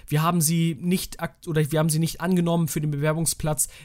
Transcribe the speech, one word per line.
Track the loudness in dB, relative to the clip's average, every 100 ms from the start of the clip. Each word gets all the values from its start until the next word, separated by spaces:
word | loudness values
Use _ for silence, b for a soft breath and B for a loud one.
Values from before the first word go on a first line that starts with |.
wir | -2 0
haben | 2 2
Sie | 2 2 0 0
nicht | -2 -2 -2 -8
akt-, | -8 -8 -2
oder | 0 2
wir | 2
haben | 2
Sie | 2
nicht | -2 -2
angenommen | 0 2 2 2 0
für | -2
den | -2
Bewerbungsplatz, | -2 0 0 -2 -2 -4 -2 -4 B